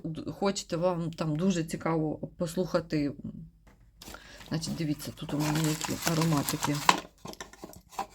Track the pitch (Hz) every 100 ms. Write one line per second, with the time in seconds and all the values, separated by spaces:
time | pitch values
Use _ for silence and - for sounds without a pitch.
0 | 165 156 - 156 202 196 - 165 180 170
1 | 165 160 160 151 190 175 160 160 165 165
2 | 156 - - - 170 185 170 170 165 156
3 | 143 - - - 160 - - - - -
4 | - - - - - 160 165 151 156 147
5 | - - 156 147 151 151 156 156 - 131
6 | - 160 165 147 143 151 - 147 - -
7 | - - - - - - - - - -
8 | -